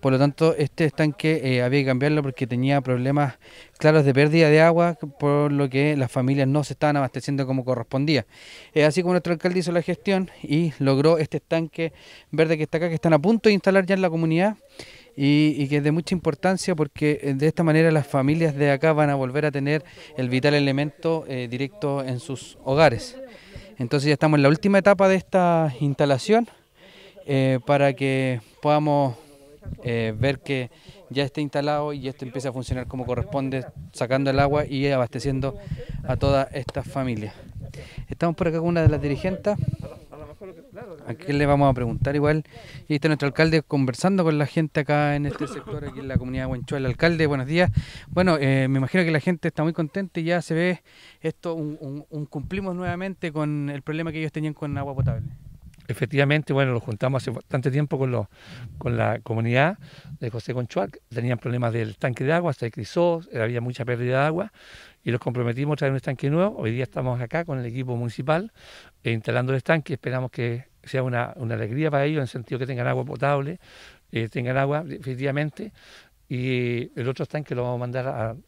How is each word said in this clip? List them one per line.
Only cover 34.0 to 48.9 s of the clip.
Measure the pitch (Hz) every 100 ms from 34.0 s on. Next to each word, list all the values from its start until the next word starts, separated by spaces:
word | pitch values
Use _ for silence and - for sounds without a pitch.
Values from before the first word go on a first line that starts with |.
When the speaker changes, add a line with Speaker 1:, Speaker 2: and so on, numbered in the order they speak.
| 117 135 139
Speaker 1:
el | 135
agua | 139 147 147
y | 139 139
abasteciendo | 135 120 123 139 135 135 - - - - - -
a | 127
todas | 139 139 135 143
estas | 127 - 127
familias. | 143 131 113 104 - - - - - - - -
Estamos | - 170 160
por | 175
acá | 165
con | 170
una | 170
de | 160
las | 151
dirigentes, | 143 135 185 190 208 208 - - 143 - - 143 151 147 190 170 - 190 - 170 -
a |
quien | 113 - 143
le | 147
vamos | 143 139
a | 123
preguntar | 120 113 143 147
igual. | 147 156 - - - - -
Y | 151
está | 156
nuestro | 151 143
alcalde | 143 160 160
conversando | - 147 131 123 185 196
con | 165 151
la | 147
gente | - 156 -
acá | 143 147 147 143
en | 143
este | - 143
sector, | - 143 147 143
aquí | 131
en | 135
la | 131
comunidad | 127 131 131
de |
Huenchuel. | 127 131 139 131
Alcalde, | 120 165 170 156
buenos | 139 131
días. | 165 180 - - - -
Bueno, | - 185 160
eh, | 139 135 131
me | 135
imagino | 131